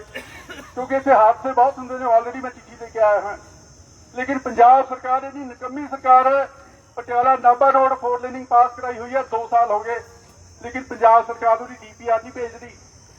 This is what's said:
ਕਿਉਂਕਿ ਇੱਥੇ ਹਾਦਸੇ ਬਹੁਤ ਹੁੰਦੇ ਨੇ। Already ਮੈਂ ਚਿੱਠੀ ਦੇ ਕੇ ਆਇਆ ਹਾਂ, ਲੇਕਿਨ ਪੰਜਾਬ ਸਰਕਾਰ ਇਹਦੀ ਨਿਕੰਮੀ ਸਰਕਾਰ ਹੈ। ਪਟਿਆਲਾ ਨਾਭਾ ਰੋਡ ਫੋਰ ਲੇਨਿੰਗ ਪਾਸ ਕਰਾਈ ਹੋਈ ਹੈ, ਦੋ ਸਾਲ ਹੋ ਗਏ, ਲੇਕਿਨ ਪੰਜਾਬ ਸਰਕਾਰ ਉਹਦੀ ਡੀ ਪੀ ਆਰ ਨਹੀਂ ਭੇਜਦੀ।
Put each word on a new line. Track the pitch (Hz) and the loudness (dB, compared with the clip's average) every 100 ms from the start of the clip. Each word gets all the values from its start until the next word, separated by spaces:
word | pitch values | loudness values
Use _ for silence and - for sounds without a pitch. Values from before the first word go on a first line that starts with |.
| - - - - - | -14 -18 -18 -20 -20
ਕਿਉਂਕਿ | 349 - - 254 269 | -20 -16 -12 -6 -2
ਇੱਥੇ | 277 | 2
ਹਾਦਸੇ | 233 220 233 262 | 4 4 2 -2
ਬਹੁਤ | 262 262 269 | 0 0 0
ਹੁੰਦੇ | 247 254 | -10 -6
ਨੇ। | 254 | 0
Already | 226 233 262 | 0 0 -8
ਮੈਂ | 254 | -12
ਚਿੱਠੀ | - - 233 | -14 -20 -20
ਦੇ | 233 | -10
ਕੇ | 226 | 0
ਆਇਆ | 214 202 | 2 2
ਹਾਂ, | 196 - - - - - _ _ _ 247 | -2 -10 -18 -20 -20 -20 _ _ _ -10
ਲੇਕਿਨ | 254 269 | -6 -6
ਪੰਜਾਬ | 254 226 240 269 262 | -4 4 6 6 2
ਸਰਕਾਰ | 262 254 262 | -6 -4 -4
ਇਹਦੀ | 277 277 | -6 -12
ਨਿਕੰਮੀ | 262 240 254 269 277 | -16 -14 -14 -12 -12
ਸਰਕਾਰ | 320 269 254 262 | -4 4 4 4
ਹੈ। | 277 269 - - - _ - | 0 -2 -10 -20 -20 _ -14
ਪਟਿਆਲਾ | 240 240 262 254 | -6 0 0 2
ਨਾਭਾ | 247 240 277 | 4 4 4
ਰੋਡ | 262 262 | 4 2
ਫੋਰ | 254 240 247 | 0 -4 -6
ਲੇਨਿੰਗ | 247 254 254 | -6 -12 0
ਪਾਸ | 240 247 | 2 2
ਕਰਾਈ | 254 254 226 | -2 -10 -10
ਹੋਈ | 240 269 | -6 -6
ਹੈ, | |
ਦੋ | 262 226 226 | -4 -6 -2
ਸਾਲ | 240 233 | 0 0
ਹੋ | 208 | -2
ਗਏ, | 226 233 - - - - - - | -4 -10 -12 -20 -20 -20 -20 -18
ਲੇਕਿਨ | 240 254 | -14 -12
ਪੰਜਾਬ | 262 233 226 233 226 | -12 0 4 4 2
ਸਰਕਾਰ | 226 233 226 | -4 0 0
ਉਹਦੀ | 240 247 | -4 -18
ਡੀ | 214 208 | -20 -10
ਪੀ | 233 | -4
ਆਰ | 226 | -4
ਨਹੀਂ | 240 | -6
ਭੇਜਦੀ। | 254 233 233 240 - - _ - | -12 -12 -14 -20 -20 -20 _ -20